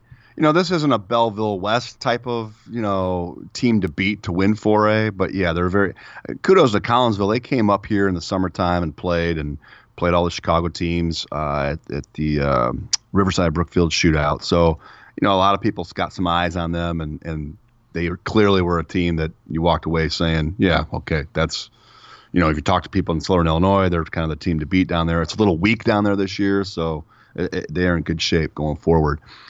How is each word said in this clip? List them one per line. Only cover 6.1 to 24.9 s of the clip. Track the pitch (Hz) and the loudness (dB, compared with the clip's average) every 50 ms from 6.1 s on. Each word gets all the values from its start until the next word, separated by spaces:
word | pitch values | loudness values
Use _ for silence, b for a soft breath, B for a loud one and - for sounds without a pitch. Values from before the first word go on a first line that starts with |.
| B B B - 58 - | B B B -10 -10 -4
kudos | - 185 190 190 156 120 | 2 4 6 6 6 4
to | 101 101 | 2 0
Collinsville. | 95 - 120 127 127 117 104 98 101 98 | 0 2 2 4 4 2 2 2 2 0
They | 110 127 | 0 0
came | 131 - 143 127 107 104 | -2 -2 0 2 2 4
up | 101 95 - | 2 2 0
here | - 107 98 101 | 0 0 2 2
in | 98 90 | 2 0
the | 82 | -2
summertime | - - 98 92 92 87 - - 92 87 87 87 85 | -4 -4 -2 -2 -2 -2 -2 0 0 2 2 0 0
and | 78 73 | -2 -6
played | - - 90 85 85 85 85 85 | -4 -4 -2 0 0 0 0 -2
and | 78 73 73 71 - B B B B B B B | -4 -4 -6 -8 -10 B B B B B B B
played | - 87 87 87 | -2 0 2 2
all | 87 87 | 2 2
the | 87 | 0
Chicago | - - - 90 82 82 85 85 | -2 -4 -2 0 2 2 2 0
teams, | - - 87 85 85 85 85 82 80 - - - | -4 -4 -2 -2 0 0 0 0 -2 -4 -8 -8
uh, | - 76 76 73 71 71 69 71 76 | -6 -4 -4 -2 -2 -2 -2 -2 -4
at, | - _ - - | -6 _ -8 -8
at | 73 - _ - | -8 -8 _ -6
the, | - 78 76 73 71 | -4 -2 -2 0 0
um, | 71 69 67 62 58 60 - - - - - - _ _ | 0 2 2 2 0 0 -2 -6 -8 -8 -8 -8 _ _
Riverside | - 98 98 95 - - 87 82 | 0 0 0 2 2 2 0 0
Brookfield | 76 85 85 - - 90 87 80 | 2 0 -2 0 2 2 2 2
shootout. | - - - 85 78 76 76 73 78 - | 2 2 2 2 2 2 0 0 -2 -4
So, | - - 92 85 85 82 78 - B B B B B B B B | -2 0 2 4 4 4 2 0 B B B B B B B B
you | - | 0
know, | 104 98 | 2 2
a | |
lot | 92 95 98 101 | 4 4 2 2
of | 98 | 2
people's | 117 107 - - 85 - | 0 -2 -4 -4 -8 -8
got | - 98 87 76 | -6 -6 -6 -4
some | - - 92 | -4 -4 -2
eyes | 87 85 87 87 87 85 | 0 0 0 0 0 -2
on | 90 85 82 | -2 -4 -4
them, | 85 85 85 85 85 82 | -4 -2 -2 -4 -4 -4
and, | 80 76 76 - - | -6 -8 -8 -10 -10
and | 82 78 78 73 73 80 - _ _ _ _ _ _ | -8 -8 -8 -8 -10 -12 -16 _ _ _ _ _ _
they | - 85 87 85 87 - - | -6 -4 -4 -4 -4 -6 -6
clearly | - - 110 104 101 98 95 | 0 2 4 4 6 4 4
were | 87 87 87 85 | 2 2 0 -2
a | 80 | -2
team | - - 92 87 87 85 | -2 -2 0 0 0 0
that | 80 80 80 - _ _ - | 0 -2 -4 -6 _ _ -8
you | - 82 | -4 0
walked | 85 85 80 78 - | 2 2 2 0 0
away | 80 82 82 80 78 | -2 0 0 0 -2
saying, | - - 87 82 82 80 76 78 98 - | -2 -2 0 0 0 0 0 -2 -2 0
"Yeah, | 95 90 80 78 76 - - | 2 2 2 2 0 -2 -6
okay, | 80 - - 82 76 69 - - | -8 -6 -4 -4 -4 -4 -4 -2
that's," | 80 80 78 - - - - B B B B B B B B B B B B | -2 -2 -2 -2 -8 -12 -12 B B B B B B B B B B B B
you | B 90 | B 0
know, | 82 78 | 2 2
if | 76 | 0
you | 76 | -2
talk | 73 - 92 90 - | 0 0 0 0 0
to | - | -2
people | - 95 82 - 82 | -4 -2 -2 -2 -2
in | 78 | -2
Southern | - - 95 87 82 | 0 2 2 4 4
Illinois, | 82 80 82 92 95 98 98 95 90 | 4 2 2 4 4 4 4 2 2
they're | 87 82 78 | 0 -2 -4
kind | - - 87 80 | -4 -4 -4 -4
of | 80 | -4
the | 78 - | -4 -4
team | - 95 82 76 | -4 -2 -2 -2
to | 73 | -2
beat | 71 92 92 87 | 0 2 2 2
down | 80 | 2